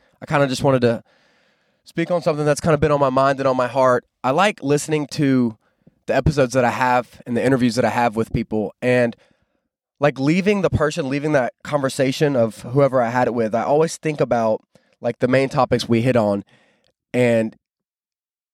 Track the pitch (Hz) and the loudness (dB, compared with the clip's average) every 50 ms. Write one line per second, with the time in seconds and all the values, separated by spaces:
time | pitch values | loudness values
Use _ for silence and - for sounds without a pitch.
0 | _ _ _ - - - 160 143 143 131 127 - 147 143 135 127 120 117 117 - | _ _ _ -18 -8 -2 0 0 0 0 -2 -2 0 0 2 2 2 0 0 -2
1 | - _ _ _ _ _ _ _ _ _ _ _ _ _ _ _ _ - - 165 | -8 _ _ _ _ _ _ _ _ _ _ _ _ _ _ _ _ -12 -8 -6
2 | 165 - 175 170 - 170 156 147 151 147 143 - - 170 151 143 156 151 147 143 | -4 -2 -2 -2 0 -2 -2 0 0 0 0 0 0 0 2 2 2 2 2 2
3 | 143 131 127 135 135 139 139 131 135 135 127 127 123 117 120 135 131 131 123 123 | 2 2 2 2 2 2 0 0 0 0 0 0 0 -2 0 2 2 2 2 0
4 | - _ _ _ - 127 135 165 196 214 - - - 139 147 143 - - 156 151 | -2 _ _ _ -4 -2 2 2 2 0 0 -2 -2 0 0 0 0 -2 -4 -4
5 | 143 - - - 151 135 131 127 123 113 110 _ _ _ _ _ _ _ _ _ | -4 -4 -4 -2 0 2 2 2 0 -2 -4 _ _ _ _ _ _ _ _ _
6 | _ - 110 135 - 160 147 143 135 120 117 131 120 117 110 110 131 127 123 123 | _ -2 -2 0 2 2 2 2 0 0 2 0 0 0 0 0 0 2 2 0
7 | 117 - - - - 123 120 113 107 127 135 123 123 123 107 127 117 107 104 120 | 0 -4 -10 -16 -8 -6 -4 0 0 2 2 2 2 0 0 0 -2 0 0 0
8 | 120 120 104 113 113 - - 117 107 - 110 107 104 - - - - 123 123 123 | -2 -2 0 -2 -4 -4 -4 -6 -6 -4 -4 -4 -4 -6 -6 -4 -2 0 2 2
9 | 120 117 - _ _ _ _ _ _ _ _ _ _ _ _ _ _ _ _ - | 0 0 -4 _ _ _ _ _ _ _ _ _ _ _ _ _ _ _ _ -2
10 | 139 151 151 135 135 147 165 190 175 208 208 196 170 151 - - 156 156 151 170 | -2 -2 -2 0 0 0 2 2 2 0 0 0 0 -2 0 0 -2 -2 -2 -4
11 | 147 131 139 143 143 156 151 135 120 - - _ - - 151 147 135 131 - - | -6 -4 -4 -4 -2 0 0 0 0 -2 -6 _ -10 -6 -4 -2 -2 -2 -2 -2
12 | 131 131 131 - 156 143 139 123 117 110 - - - 117 123 143 139 131 131 131 | -2 -2 0 0 0 0 2 2 0 0 -2 -8 -10 -4 0 2 2 2 2 0
13 | 117 113 123 127 127 120 113 120 113 107 98 113 101 90 143 151 160 160 - - | 0 0 0 0 0 0 0 -2 -2 -2 -2 -2 0 0 2 2 0 0 -2 -6
14 | - 156 151 - 139 120 123 117 113 110 110 - _ _ _ _ _ _ _ - | -6 -6 -2 -2 -2 0 0 0 0 0 -2 -4 _ _ _ _ _ _ _ -8
15 | 117 120 117 - 131 123 127 135 135 131 - 147 127 - 127 117 - - 120 113 | -8 -8 -6 -2 -2 0 2 2 0 0 0 0 0 0 0 -2 0 0 0 0
16 | 113 131 120 117 107 104 101 101 - _ _ _ _ _ _ _ _ _ _ _ | 2 2 2 2 2 2 0 -2 -4 _ _ _ _ _ _ _ _ _ _ _
17 | _ _ - 123 123 120 117 113 110 110 - _ _ _ _ _ _ _ _ _ | _ _ -2 0 2 2 2 2 0 -2 -6 _ _ _ _ _ _ _ _ _
18 | _ _ _ _ _ _ _ _ _ _ | _ _ _ _ _ _ _ _ _ _